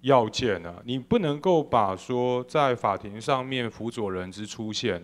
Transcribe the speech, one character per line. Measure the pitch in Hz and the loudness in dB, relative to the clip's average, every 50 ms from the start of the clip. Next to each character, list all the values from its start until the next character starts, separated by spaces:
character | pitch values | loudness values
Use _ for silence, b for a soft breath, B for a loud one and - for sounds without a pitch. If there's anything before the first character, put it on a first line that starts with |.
| - | 2
要 | 127 139 123 - 110 | 4 4 6 4 2
件 | - - 135 117 98 87 82 | 0 0 0 0 0 0 -4
啊！ | 85 87 95 - | -8 -12 -12 -8
你 | 117 127 131 | -6 -6 -6
不 | 123 - 233 240 | -2 0 0 2
能 | 190 151 143 147 | 2 0 -2 0
够 | 147 185 180 160 143 | 2 2 4 4 4
把 | - - 117 104 95 95 | 4 4 4 4 4 0
说 | 90 - - 127 123 123 127 123 123 127 | -2 -4 -2 0 0 2 2 0 0 -2
在 | - - 156 147 131 123 | -2 0 2 2 2 2
法 | 113 - 107 98 | 2 2 0 0
庭 | 95 - 104 101 110 | 0 -4 -8 -12 -8
上 | 107 147 139 131 127 | -2 -2 0 0 0
面 | 131 135 127 120 113 | -2 -2 -2 -2 -4
辅 | - - 110 117 | -4 -6 -8 -6
佐 | 117 120 107 98 92 | -4 -4 -4 -2 -2
人 | 92 92 92 | -4 -6 -6
之 | 90 101 107 | -8 -10 -10
出 | 104 - - 113 110 | -10 -8 -8 -6 -6
现 | 107 - - 113 92 85 | -4 -2 -2 -2 -2 -2